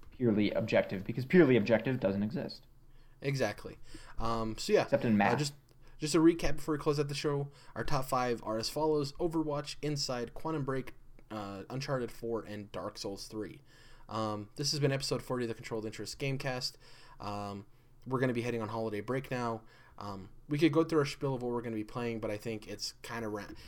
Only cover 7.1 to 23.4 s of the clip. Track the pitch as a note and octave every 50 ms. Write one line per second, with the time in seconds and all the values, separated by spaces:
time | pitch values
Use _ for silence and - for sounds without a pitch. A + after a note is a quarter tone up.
7.1 | C#3+ C#3+ - D3+ C#3+ C#3+ C#3+ C#3+ - - - - - - A#2 - D3 C3+ C3 -
8.1 | C#3 B2+ B2+ B2 A#2+ A2+ - G#2+ A2 A2 A2 - - D3 D#3 D#3 D3+ D3+ D3 C#3+
9.1 | - - D3 C#3 D#3 D#3+ D#3 D3 C#3+ D3 C#3+ - - - - D3+ D3+ C#3+ - -
10.1 | B2+ B2 A#2+ A2+ - - - D#3+ D#3+ D3+ C#3 C3 C3+ C3 B2 - - - - -
11.1 | - - - - G#2+ G#2+ G2+ G2 G2 G2 F#2+ - A#2+ C3+ C#3 D3 C#3+ B2+ A#2+ G#2+
12.1 | - - - A#2 A#2 A2 G#2 - G#2 G#2 G#2 G2+ - G2+ F2 G#2 - - - G#2
13.1 | G2 G2 - - A2+ G#2+ G#2 E2+ - - - - - - - - - - - -
14.1 | G#2+ A2 A2 G#2+ G#2+ G#2 G#2 - - - C#3+ C#3+ D3+ D3 C#3+ C#3 C#3 C3+ - -
15.1 | C3+ A#2+ - - B2+ B2 B2 A2+ A2 - B2 - A#2+ A2 G#2+ A2 G2+ - G#2 G2
16.1 | - - C#3+ C#3 C3+ B2+ - C3+ B2+ B2 B2 - - - - - - - - -
17.1 | - - - G#2 G#2 G2+ G2+ G2+ G2+ G2 G2 - - - - - - - - B2+
18.1 | C3 B2 C3 B2+ A#2+ A#2 A2+ A#2+ A#2 A#2 A2 G#2+ A2+ A2+ A2+ A2 G#2 G#2 G#2 A#2
19.1 | B2+ C3+ C3+ - C3 B2 A#2+ A#2 A2+ A2 - - - - - - - - G2+ G#2
20.1 | G2 F#2+ F#2 - - - - - D3 C#3+ E3 D#3 C#3+ D#3+ E3 E3 E3 D#3 C#3+ C#3+
21.1 | - - D3 C3+ C3+ A#2+ B2 B2 A#2+ A#2+ A#2 A#2+ A2+ G#2+ G#2+ - - B2 A#2+ A#2
22.1 | A2+ A2 A2 G#2+ G#2+ G#2 - A#2+ A2 G#2 - - G2+ A2+ - - - - - -
23.1 | A#2 A#2 A2+ G#2+ G#2 G2+